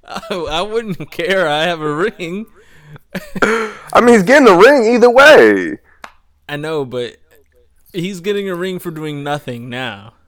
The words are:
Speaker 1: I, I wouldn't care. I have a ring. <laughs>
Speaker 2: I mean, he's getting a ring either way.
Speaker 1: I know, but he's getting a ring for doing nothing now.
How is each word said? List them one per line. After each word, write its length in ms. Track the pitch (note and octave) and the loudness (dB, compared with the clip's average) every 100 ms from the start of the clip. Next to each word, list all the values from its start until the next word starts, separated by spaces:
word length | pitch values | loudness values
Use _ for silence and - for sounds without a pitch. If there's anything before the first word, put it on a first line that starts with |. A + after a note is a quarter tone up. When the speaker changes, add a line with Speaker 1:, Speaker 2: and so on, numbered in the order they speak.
| _ | _
Speaker 1:
I, 140 | E3+ - F#3+ D3+ | -18 -12 -10 -8
I 100 | D#3 | -8
wouldn't 480 | G#3 A3 A3+ F3+ D3+ | -6 -8 -8 -12 -12
care. 380 | - E3 F#3+ E3 | -8 -4 -2 -2
I 160 | D3 | -2
have 180 | E3+ E3 | -4 -4
a 100 | D3+ | -6
ring. 540 | D3 G#3 - E3 F#3+ A3 _ _ _ D3+ D3+ _ | -4 -6 -8 -12 -12 -14 _ _ _ _ -20 _
<laughs> 300 | F3+ - F#3+ | -16 -12 -4
Speaker 2:
I 600 | - A3+ A3 - - - | -2 -2 -6 -14 -2 2
mean, 80 | A#3+ | 4
he's 80 | A#3 | 4
getting 260 | F3 C#4+ B3 | 4 4 6
a 80 | F3 | 6
ring 300 | A#3 C#4+ G#3+ | 6 6 2
either 160 | A#3+ B3 | 2 4
way. 720 | B3 C#4+ C4+ A2+ G2+ E2+ - _ _ - _ _ _ - | 6 6 8 6 4 -2 -8 _ _ -20 _ _ _ -16
Speaker 1:
I 100 | D3 | -12
know, 280 | D3+ D#3+ C3 | -8 -8 -8
but 320 | B2 A#2+ - _ _ _ _ _ _ _ | -8 -10 -14 _ _ _ _ _ _ _
he's 280 | F#3+ F3+ F#3+ | -10 -10 -8
getting 260 | F#3 G3+ G3 | -6 -6 -6
a 60 | |
ring 240 | F3 F#3 F3+ | -8 -8 -10
for 140 | F3 | -12
doing 320 | D#3 D#3 D3 | -12 -12 -10
nothing 440 | C#3+ D3 C#3 A#2+ B2 | -8 -8 -10 -14 -12
now. 460 | B2 B2+ G2+ G#2 _ | -12 -12 -14 -20 _